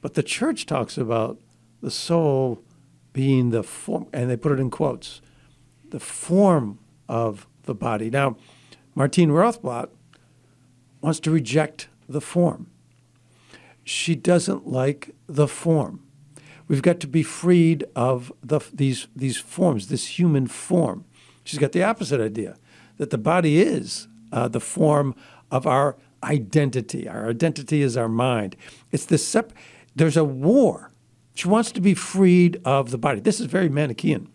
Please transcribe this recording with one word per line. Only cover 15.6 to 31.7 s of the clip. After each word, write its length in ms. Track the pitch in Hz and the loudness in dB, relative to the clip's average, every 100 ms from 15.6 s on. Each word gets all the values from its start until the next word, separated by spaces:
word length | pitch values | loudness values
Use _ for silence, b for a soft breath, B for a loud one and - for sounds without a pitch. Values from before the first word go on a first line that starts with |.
| 170 160 123 - - _ - B B B B | 0 2 0 -6 -18 _ -20 B B B B
We've 160 | 139 | 2
got 180 | 175 175 | 2 2
to 60 | 147 | 0
be 160 | 160 | -2
freed 640 | 156 - 170 180 165 165 - - | -2 -2 4 6 6 2 -2 -2
of 360 | 123 127 123 - | 0 0 -4 -18
the, 180 | 123 151 - | -4 -4 -4
these, 360 | - 139 127 - | -2 -2 -2 -8
these 220 | - 131 117 | -6 -6 -6
forms, 520 | - - 180 120 95 | -10 0 0 0 -4
this 300 | 139 - - | -6 -6 0
human 280 | 175 143 127 | 2 2 0
form. 580 | - - 180 143 90 - b b b | -6 -2 0 0 -4 -14 b b b
She's 140 | - 151 | -12 -2
got 140 | 139 | -2
the 100 | 156 | 0
opposite 380 | 190 220 180 135 | 0 -2 -2 -2
idea, 360 | 110 107 95 - b b b _ | -2 -4 -8 -10 b b b _
that 140 | 147 | -6
the 80 | 123 | -4
body 420 | 110 175 165 151 | 0 2 2 4
is, 480 | 233 247 - - - - - | 4 2 -6 -12 -14 -20 -8
uh, 160 | 123 120 | -4 -2
the 120 | 117 | -4
form 540 | - - 156 147 139 127 B B B | -8 0 2 2 0 -6 B B B
of 160 | 127 139 | -2 0
our 300 | 135 143 127 b b | 2 2 -2 b b
identity. 840 | 127 147 104 156 143 127 113 - 110 | -4 -4 0 0 0 -2 -6 -8 -8
Our 200 | 113 110 | -8 -6
identity 540 | 117 165 143 139 151 | -2 -2 -2 -2 0
is 140 | 139 120 | 2 0
our 120 | 113 | -2
mind. 480 | 113 127 120 101 - B B B | 0 0 0 -4 -8 B B B
It's 140 | 156 - | -6 0
this 200 | 160 - | 0 2
sep-, 260 | 214 226 - B B B - | -2 -2 -10 B B B 0
there's 200 | 160 147 | 2 2
a 80 | |
war. 680 | 156 131 143 254 233 - - _ _ _ _ | 0 0 2 4 4 0 -10 _ _ _ _
She 140 | - 170 | -8 2
wants 240 | 214 226 | 2 2